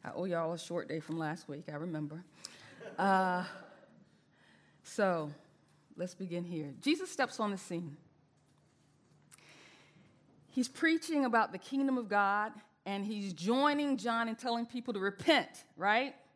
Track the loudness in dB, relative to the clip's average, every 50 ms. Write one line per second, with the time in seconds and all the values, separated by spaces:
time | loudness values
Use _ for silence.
0 | -10 -8 -6 -6 -4 -2 -2 -2 0 -2 -4 -6 -6 -6 -6 -6 -4 -4 -6 -6
1 | -4 -6 -4 -4 -2 -4 -4 -6 -8 -12 -12 -10 -10 -8 -8 -6 -6 -4 -4 -4
2 | -4 -6 -8 -12 -14 -16 -20 -18 -18 -16 -16 -16 -20 -20 -18 -16 -16 -10 -2 0
3 | 4 6 6 6 4 4 0 -2 -2 -6 -10 -14 -16 -20 -20 -20 -20 -20 -20 -20
4 | -20 _ _ _ _ _ _ _ -20 -20 -20 _ _ _ _ _ _ -8 0 2
5 | 4 4 4 2 -2 -4 -8 -14 -20 -20 _ _ _ _ _ _ _ _ -8 -8
6 | -8 -8 -6 -10 -8 -6 -4 -6 -4 -4 -6 -6 -6 -6 -10 -4 0 0 0 0
7 | -2 -8 -2 -2 -2 -2 0 -2 -2 -2 -2 -4 -6 -6 -6 -6 -6 -6 -12 -14
8 | -20 -20 _ _ _ _ _ _ _ _ _ _ _ _ _ _ _ _ _ _
9 | _ _ _ _ _ _ -20 -20 -20 -20 -20 -20 -20 -20 -20 -20 -20 -20 _ -20
10 | -20 -20 _ _ _ _ _ -20 _ -6 -2 -2 -2 -2 0 2 4 4 4 4
11 | 2 0 2 2 2 6 6 4 4 4 0 -10 -8 -2 0 2 2 4 2 0
12 | 0 2 4 4 4 4 4 2 0 -2 -6 -12 -20 _ _ _ _ -4 -4 -2
13 | -2 -2 -4 -4 -4 -6 -6 -2 0 2 4 4 4 4 4 4 2 0 0 0
14 | 0 0 0 0 0 -2 -4 -4 -2 -2 -2 -2 -2 -4 -6 -6 -4 -4 -2 0
15 | 0 0 -2 0 4 6 6 6 6 0 -8 -18 -20 _ _ 0 2 4 4 4
16 | 2 0 -6 -12 -20 _ _